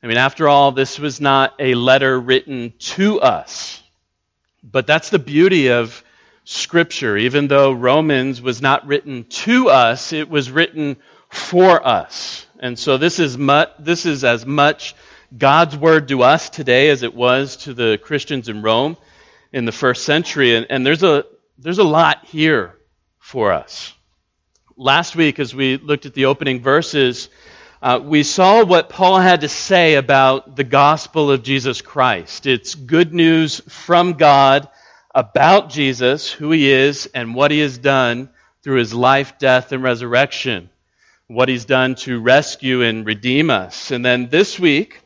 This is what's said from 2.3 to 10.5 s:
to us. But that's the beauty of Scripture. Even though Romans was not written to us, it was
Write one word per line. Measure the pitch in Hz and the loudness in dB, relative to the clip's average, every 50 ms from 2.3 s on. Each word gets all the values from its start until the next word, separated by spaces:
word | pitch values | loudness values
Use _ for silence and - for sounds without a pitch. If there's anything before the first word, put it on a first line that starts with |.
| 131 131 - - 139 127 117 117 110 _ | 0 0 0 -4 -12 -10 -10 -12 -14 _
to | - - - - 190 208 214 - | -16 -14 -6 -2 -2 0 0 0
us. | - 131 104 78 - - - - - - - - _ _ _ _ _ _ _ _ _ _ _ _ _ _ _ _ | 0 0 -2 -2 -8 -12 -16 -16 -16 -16 -16 -20 _ _ _ _ _ _ _ _ _ _ _ _ _ _ _ _
But | _ 120 101 131 127 | _ -6 -6 -6 -2
that's | - 147 160 - - | 0 -2 -2 -2 -2
the | - 180 | -2 -2
beauty | 127 127 143 151 170 196 190 170 139 127 | -2 0 2 2 4 4 4 2 2 2
of | 120 120 117 113 117 - _ _ _ _ _ _ _ _ _ | 2 2 0 -4 -8 -18 _ _ _ _ _ _ _ _ _
Scripture. | - - - - - - 170 170 165 - - 143 117 101 | -14 -12 -12 -12 -2 0 0 0 0 -4 -6 -4 -2 -2
Even | 101 110 123 123 147 143 139 | 0 0 0 0 0 0 2
though | 143 139 139 135 | 2 4 4 4
Romans | 131 120 120 127 131 156 160 156 143 131 127 135 135 120 | 2 0 0 2 2 2 2 2 0 0 -2 -4 -6 -6
was | 120 131 123 113 | -6 -6 -6 -2
not | 131 135 139 139 - | 0 0 0 0 -2
written | 143 143 147 - 147 135 123 117 | -4 -4 -4 -4 -8 -14 -14 -14
to | _ - - - 214 233 254 254 - | _ -14 -10 -4 0 0 2 4 4
us, | 143 131 123 117 117 127 - - | 4 4 4 2 0 -2 -8 -8
it | 165 156 156 120 | -8 -8 -8 -4
was | 160 147 135 123 | -4 -4 -4 -2